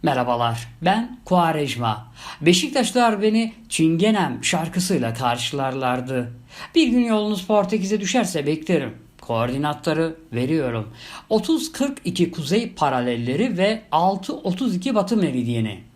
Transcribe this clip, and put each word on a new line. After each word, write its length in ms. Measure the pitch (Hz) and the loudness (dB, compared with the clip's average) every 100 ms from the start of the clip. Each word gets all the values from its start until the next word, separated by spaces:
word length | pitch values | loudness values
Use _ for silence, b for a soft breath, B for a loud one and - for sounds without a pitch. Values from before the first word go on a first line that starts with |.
Merhabalar, 640 | 160 131 123 120 117 117 - - | 2 0 0 2 0 -2 -8 -4
ben 360 | 165 208 240 - | 0 0 -2 -8
Quaresma. 800 | - 185 165 156 143 120 120 110 - B B B | 0 2 2 0 -2 -2 -2 -2 -6 B B B
Beşiktaşlılar 840 | 151 180 269 269 240 247 240 214 | 4 4 2 0 0 4 2 4
beni 300 | 214 214 226 - - | 2 2 0 -6 -10
Çingenem 760 | - 160 165 202 214 160 117 | 2 2 4 4 4 2 -2
şarkısıyla 720 | - 170 160 - 180 180 120 | -2 -2 -2 -2 0 0 0
karşılarlardı. 1160 | 113 123 120 - 143 135 135 131 123 127 131 120 - B B B | 0 0 0 -2 -2 -4 -2 -2 -2 -2 -4 -4 -10 B B B
Bir 140 | - 294 | 2 4
gün 160 | 247 | 4
yolunuz 400 | 233 214 208 208 | 2 2 0 -4
Portekiz'e 560 | - 214 190 220 190 208 | 2 2 4 0 0 -2
düşerse 460 | 196 254 202 160 143 | 0 0 0 -2 -2
beklerim. 480 | 156 - 170 127 - - _ | -2 0 0 0 -8 -18 _
Koordinatları 960 | - 113 120 131 147 147 - 156 165 160 - | -4 0 0 0 -4 -2 -2 0 0 -4 -8
veriyorum. 560 | 120 127 160 131 117 107 B B B B | -4 0 0 0 -4 -6 B B B B
Otuz 440 | 220 - 320 - | 0 2 0 -2
kırk 260 | - 277 277 | -4 -4 -4
iki 260 | - 175 175 | -6 -2 -2
kuzey 420 | 170 139 196 233 | -2 -2 0 -2
paralelleri 880 | - 151 131 123 120 117 139 247 180 | -2 0 0 -2 -2 -2 0 -2 0
ve 240 | 196 220 - | 0 0 -2
altı 440 | 156 180 196 - 311 | 0 2 0 -6 -6
otuz 400 | - 180 254 180 | -4 -2 -2 -2
iki 180 | 262 | 0
batı 220 | 220 190 226 | 0 2 2
meridyeni. 640 | 165 127 117 120 110 95 - | 2 0 -2 0 -2 -4 -16